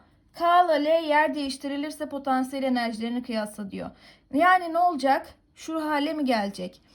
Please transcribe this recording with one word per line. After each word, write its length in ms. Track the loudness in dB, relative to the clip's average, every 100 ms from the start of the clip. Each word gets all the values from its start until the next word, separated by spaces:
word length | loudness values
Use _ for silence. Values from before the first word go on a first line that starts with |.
| _ _ _
K 320 | -2 4 6 6
ile 200 | 4 4
L 180 | 2
yer 320 | 4 2 2 0
değiştirilirse 760 | -6 -6 -6 -6 -6 -8 -8
potansiyel 540 | -6 -2 -2 -2 -2
enerjilerini 600 | -2 0 -2 -4 -6 -6
kıyasla 480 | -4 -4 -6 -8 -12
diyor. 200 | -10 -12 -14 -20 -20 _
Yani 400 | 2 4 4 2
ne 40 | 2
olacak? 580 | 2 2 2 2 -2 -16 _ -16
Şu 300 | -8 -4 -2
hale 280 | -2 -2
mi 120 | -2 0
gelecek? 560 | 0 -2 -6 -10 -12 _